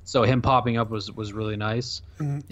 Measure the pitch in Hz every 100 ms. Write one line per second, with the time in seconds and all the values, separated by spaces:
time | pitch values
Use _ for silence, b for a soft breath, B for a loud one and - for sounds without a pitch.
0 | - 135 113 127 131 127 120 117 110 110
1 | 101 107 107 107 107 104 107 117 - -
2 | - - 147 143 -